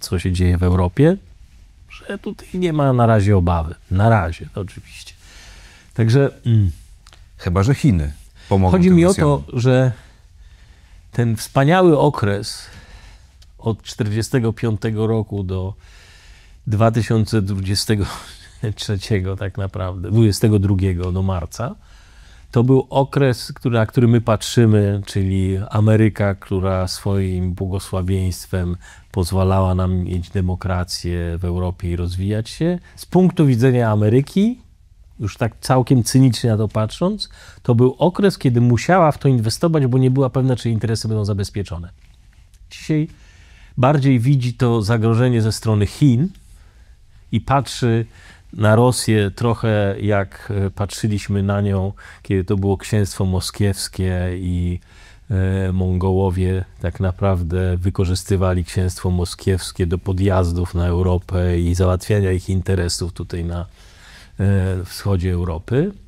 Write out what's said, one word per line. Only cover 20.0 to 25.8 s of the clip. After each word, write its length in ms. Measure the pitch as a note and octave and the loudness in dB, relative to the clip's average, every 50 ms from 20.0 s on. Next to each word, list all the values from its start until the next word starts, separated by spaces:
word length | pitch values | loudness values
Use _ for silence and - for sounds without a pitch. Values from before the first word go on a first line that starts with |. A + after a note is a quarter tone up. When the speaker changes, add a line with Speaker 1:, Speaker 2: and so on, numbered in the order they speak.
| F2 F#2+ | -4 0
Speaker 1:
dwudziestego 480 | G#2 A2+ A2+ G#2 F#2 - - A2 G#2+ G2+ | 2 4 4 4 2 2 2 2 4 4
drugiego 540 | F#2+ G2 G#2 F2+ G2 F#2+ F#2 E2+ F2+ F2+ | 2 2 2 2 0 0 0 -2 -4 -4
do 100 | F2+ F#2+ | -2 -2
marca, 520 | F#2+ F#2+ F#2+ F2+ E2 - - - A2+ D3 G#3+ - - - - - - - - - - - - - - - | -2 -2 -2 -4 -6 -8 -10 -10 -10 -10 -10 -14 -20 -20 -20 -20 -20 -20 -20 -20 -20 -20 -20 -20 -10 -2
to 140 | - B2 A#2 | 0 2 4
był 220 | B2+ C3+ C3 - - | 4 4 4 2 0
okres, 600 | - C3+ C3+ - - C#3 C#3 C3 B2 - - - | 0 -2 -2 0 0 0 2 2 0 -2 -6 -14
który, 220 | C#3+ - - C3 A#2 A2+ | -10 -6 -4 -2 0 0
na 80 | G#2+ | 0
który 220 | - - C3+ A#2+ A#2 | 0 2 2 4 4
my 120 | A#2 A#2 | 4 2
patrzymy, 840 | A2 A#2+ G#2+ G2+ - - - B2 A#2 A2 G#2+ G#2 G#2 G2+ G2+ G2+ G2 | 2 0 0 -2 -2 -2 2 4 4 6 6 4 4 2 0 -4 -6
czyli 520 | - - G2+ F#2+ F#2+ F#2+ F#2+ F#2+ F#2+ F#2+ F#2+ G2+ - | -6 -4 -2 -2 0 0 0 0 0 -2 -4 -4 -4
Ameryka, 640 | - G#2+ | 0 2